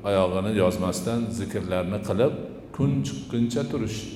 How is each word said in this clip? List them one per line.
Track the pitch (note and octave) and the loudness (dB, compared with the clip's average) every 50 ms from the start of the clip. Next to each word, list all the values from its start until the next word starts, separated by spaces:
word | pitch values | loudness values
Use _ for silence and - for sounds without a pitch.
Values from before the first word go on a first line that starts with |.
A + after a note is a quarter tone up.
| - | -2
oyog'ini | G2+ G2+ F#2+ F#2 F2+ F2+ F#2+ F#2+ G#2+ A2 G2+ | 2 4 4 4 4 2 0 0 2 4 4
yozmasdan | F2+ F2+ F2 F2 F#2 F2+ E2+ - - A2+ A#2 A#2 A#2 G#2+ - | 4 4 4 2 0 0 -2 -2 -2 -2 0 0 -2 -2 -4
zikrlarni | F#2+ G2 - - G2+ F2+ F2+ F#2 F2+ F2 F2+ G#2 G2+ - | -4 -6 -4 -4 -4 -2 0 0 0 0 0 -2 -4 -2
qilib, | - F#2+ G2 A#2+ - - - - - - - - - - | 0 2 4 4 2 2 -2 -8 -10 -12 -14 -16 -12 -2
kun | - C#3 C#3+ C#3 C#3 - | 0 0 2 2 2 0
chiqquncha | - - - - - B2 A#2 A#2 A#2+ B2 C#3+ C#3 - | -2 -4 -8 -8 -4 0 0 2 2 0 -2 -2 -2
turish | - - A2 G2+ A2+ G#2+ - - - | -2 -2 -2 -2 -4 -6 -8 -8 -10